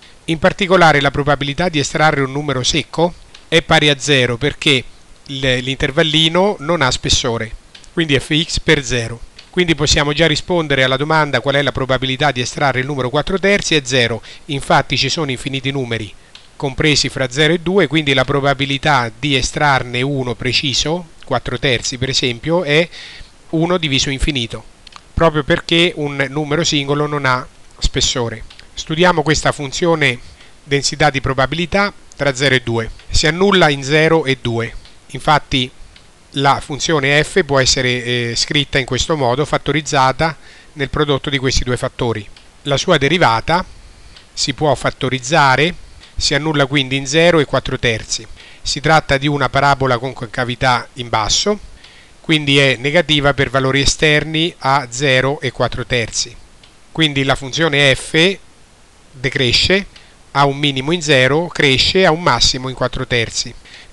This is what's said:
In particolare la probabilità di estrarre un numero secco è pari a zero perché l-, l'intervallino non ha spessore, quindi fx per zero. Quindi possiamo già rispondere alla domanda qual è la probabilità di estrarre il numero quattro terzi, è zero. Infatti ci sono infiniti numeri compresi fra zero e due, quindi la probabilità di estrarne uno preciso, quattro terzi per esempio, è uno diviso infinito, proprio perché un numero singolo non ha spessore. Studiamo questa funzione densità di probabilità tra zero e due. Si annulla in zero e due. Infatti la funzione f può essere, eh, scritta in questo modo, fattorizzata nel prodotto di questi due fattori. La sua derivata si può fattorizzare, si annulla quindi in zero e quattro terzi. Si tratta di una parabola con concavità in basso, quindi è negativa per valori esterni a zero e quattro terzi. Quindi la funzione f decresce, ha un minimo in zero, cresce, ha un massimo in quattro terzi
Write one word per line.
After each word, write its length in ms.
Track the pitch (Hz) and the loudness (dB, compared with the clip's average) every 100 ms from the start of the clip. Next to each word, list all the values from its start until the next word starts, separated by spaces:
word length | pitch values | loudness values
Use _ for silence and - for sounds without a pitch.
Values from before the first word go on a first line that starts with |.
| - - - | -20 -14 -6
In 120 | 160 | 0
particolare 600 | 190 - 185 185 165 143 | 0 2 2 6 6 4
la 100 | 139 | 2
probabilità 580 | 139 143 139 143 143 180 | 0 0 0 -2 -2 -2
di 100 | 151 | 0
estrarre 440 | 131 160 156 143 | -2 2 2 2
un 100 | 131 | -2
numero 300 | 139 147 131 | -4 -4 -4
secco 520 | 120 156 - - 175 - - - - | -2 -4 -4 -2 -2 -2 -20 -18 0
è 160 | 165 | 0
pari 260 | - 160 151 | 4 4 4
a 100 | 135 | 0
zero 380 | 143 139 123 120 | 2 2 2 0
perché 460 | 143 - 156 131 - - - - - | -4 -2 0 0 -2 -18 -20 -20 -12
l-, 320 | 135 135 127 | -4 -2 0
l'intervallino 960 | 127 131 123 139 160 151 160 175 202 190 | -2 -2 -2 0 2 2 2 2 0 0
non 220 | 143 170 | -2 0
ha 80 | 127 | 0
spessore, 600 | - 143 - 127 113 110 - - - - | 0 0 0 0 -4 -6 -12 -18 -20 -10
quindi 260 | - 160 131 | -4 0 0
fx 400 | - 156 170 - | 0 -2 -2 -4
per 220 | - 147 | 0 0
zero. 380 | 120 123 113 117 - - - | 0 -4 -4 -10 -16 -20 -6
Quindi 260 | 180 175 | -2 0
possiamo 380 | 143 151 165 147 | 0 2 2 0
già 140 | 147 165 | 2 2
rispondere 560 | 147 - 175 156 135 | 0 0 -2 2 2
alla 140 | 131 131 | 2 0
domanda 440 | 147 160 147 123 | 2 2 2 0
qual 140 | 139 | 0
è 80 | 139 | 0
la 100 | 139 | 0
probabilità 580 | 131 131 131 131 131 151 | -2 -2 0 -2 0 0
di 100 | 123 | 0
estrarre 400 | 117 - 143 160 | -4 0 0 0
il 60 | 147 | -4
numero 220 | 139 123 | -4 -2
quattro 300 | 147 143 185 | -2 -2 0
terzi, 360 | 196 202 - | 2 0 2
è 80 | 156 | 0
zero. 360 | 123 131 117 110 - - - | 2 0 0 -2 -10 -18 -8
Infatti 520 | 139 - 156 - 127 | -6 2 2 2 -2
ci 100 | 135 | -2
sono 220 | 175 143 | -2 -4
infiniti 400 | 123 143 135 135 | -4 -6 -6 -4
numeri 420 | 139 123 113 104 - - - - - | -4 -4 -6 -8 -16 -20 -20 -20 -8
compresi 520 | 139 131 156 143 131 | -6 0 2 2 0
fra 220 | - 127 | -4 -4
zero 220 | 131 156 | 0 0
e 80 | 175 | 0
due, 260 | 165 196 151 | 0 2 2
quindi 280 | 160 147 | 0 0
la 100 | 131 | 0
probabilità 840 | 131 139 139 135 139 139 156 135 117 110 | 2 0 0 0 -2 -2 2 2 0 -4
di 200 | 143 131 | -2 0
estrarne 680 | - 147 147 131 123 123 | -2 0 2 2 0 -4
uno 320 | 139 139 123 | -2 -2 -4
preciso, 760 | 113 123 120 139 117 147 175 165 - | -4 -2 -2 -2 -2 -2 -4 -6 -16
quattro 340 | - 127 - 123 | -4 -4 -4 -2
terzi 400 | 143 113 - 123 | 0 0 -2 -6
per 100 | 131 | -4
esempio, 560 | 127 131 117 147 170 | -2 -2 -4 -2 -2
è 240 | 147 151 170 - - - - - - | 2 2 0 -6 -18 -18 -20 -20 -4
uno 260 | 160 170 180 | -2 0 0
diviso 320 | 156 135 147 | 0 -2 -2
infinito, 560 | 135 - 135 113 113 - - - - - | -2 -2 -2 -4 -8 -16 -20 -20 -20 -8
proprio 320 | - 165 151 | 0 2 2
perché 480 | 135 170 - 165 175 156 | 0 -2 2 2 2 0
un 300 | 147 139 135 | -6 -4 -4
numero 340 | 143 147 151 | -4 -2 -2
singolo 420 | 160 147 139 147 147 | 0 -2 0 -2 -2
non 180 | 147 | -2
ha 220 | 131 127 - - - - | 0 0 -4 -18 -20 -4
spessore. 680 | - 139 - 135 113 110 - - - | -2 0 -2 -2 -4 -6 -14 -20 -20
Studiamo 500 | - - 160 180 170 | -14 -6 2 2 2
questa 300 | 147 143 139 | 2 0 0
funzione 680 | 131 139 - 175 160 139 120 - - - - | -2 -6 -2 0 2 0 -2 -10 -20 -20 -16
densità 460 | - 139 - 147 151 | -4 -2 -2 0 0
di 100 | 135 | 0
probabilità 720 | 127 131 131 160 175 196 202 - - - | -2 0 0 -2 -2 0 -2 -4 -18 -4
tra 180 | 139 | -2
zero 220 | 127 139 131 | 0 2 2
e 40 | |
due. 300 | 120 113 110 - - | 0 -4 -4 -10 0
Si 180 | - 156 | 2 2
annulla 400 | 165 202 190 156 | 2 4 6 4
in 160 | 139 | 2
zero 400 | 135 151 160 165 | 2 4 4 4
e 140 | 135 131 | 2 -2
due. 340 | 123 117 117 - - - - | -2 -2 -4 -8 -16 -20 -16
Infatti 640 | 131 - 143 - 135 127 - - - - - - 143 | -6 2 2 2 -4 -4 -8 -20 -20 -20 -20 -10 0
la 240 | 139 135 | 2 2
funzione 600 | - 135 - 156 135 147 | -2 -6 0 0 4 2
f 220 | 151 - | 2 0
può 160 | 143 139 | 2 2
essere, 440 | 127 139 127 123 | 2 2 0 -2
eh, 280 | 117 123 117 113 | -2 -2 -2 -4
scritta 420 | - 151 139 143 | -2 -2 0 -2
in 80 | 123 | -2
questo 300 | 123 - 156 | -2 -2 0
modo, 280 | 123 127 | 2 0
fattorizzata 920 | 151 147 - 143 147 143 131 131 160 147 - - - | 0 -2 -2 -4 0 2 2 2 -2 -4 -16 -20 -16
nel 140 | 151 135 | -8 -4
prodotto 420 | 147 147 135 151 | -2 0 0 -2
di 80 | 139 | -2
questi 240 | 131 - | 0 0
due 140 | - 123 | -2 -2
fattori. 500 | 131 - 123 107 101 - - - | -4 -4 -4 -4 -10 -20 -20 -12
La 140 | 143 135 | -4 -2
sua 220 | - 156 | 2 2
derivata 640 | 139 180 135 113 - 170 185 - - - - - - | 2 2 2 2 0 -2 -2 -14 -20 -20 -20 -20 -16
si 220 | - - | -6 -6
può 200 | 131 151 | 0 0
fattorizzare, 1000 | 131 156 - 131 131 123 160 139 131 160 - - - - - | 0 -2 -4 -4 -4 0 2 4 4 2 -2 -14 -20 -10 -4
si 180 | - | -2
annulla 320 | 143 156 147 139 | 0 0 0 0
quindi 300 | 143 131 135 | 0 -2 -4
in 100 | 135 | 0
zero 320 | 151 170 165 | 2 4 4
e 60 | |
quattro 340 | 135 131 - 131 | 2 0 -2 -2
terzi. 480 | 120 110 - - 107 - - - | -2 -2 -4 -10 -10 -18 -20 -12
Si 200 | - 147 | -8 -2
tratta 360 | 156 156 - 135 | 2 2 2 0
di 100 | 143 | 0
una 200 | 143 123 | 0 0
parabola 500 | 139 143 131 131 120 | 2 2 2 2 0
con 140 | 131 | -4
concavità 760 | 120 110 - 120 120 131 120 - | -10 -10 -6 -4 0 0 0 -4
in 140 | - 120 | -12 -4
basso, 500 | 113 104 - 202 208 - - - - - - | -2 0 0 0 -2 -6 -20 -20 -20 -20 -12
quindi 380 | - 156 143 143 | -2 0 4 4
è 180 | 135 117 | 4 2
negativa 580 | 139 170 156 147 139 | 0 0 2 0 2
per 160 | 135 131 | 0 0
valori 300 | 135 131 135 | 0 0 0
esterni 720 | 135 - 160 151 147 156 170 - | 0 0 2 2 0 -2 -4 -2
a 300 | 135 139 123 | 0 0 0
zero 500 | 120 143 131 135 151 | -2 2 2 2 -2
e 120 | 127 | -6
quattro 340 | - 120 - 120 | -2 -4 -4 -4
terzi. 480 | 123 107 - 117 - - - - - - | -2 -2 -6 -8 -12 -20 -20 -20 -20 -10
Quindi 320 | - 156 139 | -2 0 0
la 120 | 135 | 0
funzione 600 | 127 135 147 160 143 139 | -2 -2 -2 0 4 4
f 440 | 127 - 160 180 190 - - - - - - - | 2 0 2 2 0 -12 -20 -20 -20 -20 -20 -20
decresce, 760 | 131 127 - 123 - - 190 190 - - - - | -8 -6 0 0 2 2 0 0 -16 -20 -20 -6
ha 120 | 139 | 0
un 120 | 143 139 | 2 2
minimo 340 | 147 131 135 | -2 -2 -2
in 100 | 175 | -2
zero, 440 | 151 135 131 151 175 | 2 4 4 2 -2
cresce, 600 | - 147 127 - 190 185 | 0 2 2 2 4 4
ha 40 | |
un 120 | 160 | 4
massimo 460 | 165 120 - 131 131 | 2 2 0 -2 -6
in 60 | |
quattro 320 | 127 127 - 127 | -4 -4 -4 -2
terzi 480 | 123 113 - 120 - - - - | -2 -2 -6 -10 -12 -20 -20 -16